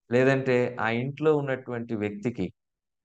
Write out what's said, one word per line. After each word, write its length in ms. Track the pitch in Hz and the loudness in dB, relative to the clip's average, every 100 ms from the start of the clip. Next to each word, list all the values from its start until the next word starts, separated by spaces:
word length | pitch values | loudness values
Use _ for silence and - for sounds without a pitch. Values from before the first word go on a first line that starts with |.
| - | 0
లేదంటే 640 | 120 131 135 131 123 123 - | 4 4 4 2 2 2 -2
ఆ 80 | 110 | -2
ఇంట్లో 480 | 117 135 143 156 151 | -2 -4 -2 2 2
ఉన్నటువంటి 600 | 139 127 127 120 117 113 | 0 -4 -6 -8 -6 -4
వ్యక్తికి, 560 | 104 104 117 113 90 - _ _ _ _ | -4 -4 -6 -4 -6 -8 _ _ _ _